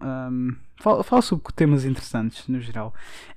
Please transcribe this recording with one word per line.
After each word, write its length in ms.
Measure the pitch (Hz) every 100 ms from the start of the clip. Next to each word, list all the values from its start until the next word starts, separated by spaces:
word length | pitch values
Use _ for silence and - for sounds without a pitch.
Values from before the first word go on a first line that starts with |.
Ahm, 540 | 135 131 127 127 123 120 - -
fala, 260 | 214 -
fala 180 | - 247
sobre 320 | - 170 -
temas 320 | - 151 143 135
interessantes, 640 | 127 - 113 110 - -
no 120 | 127
geral. 360 | 117 110 107 - - - -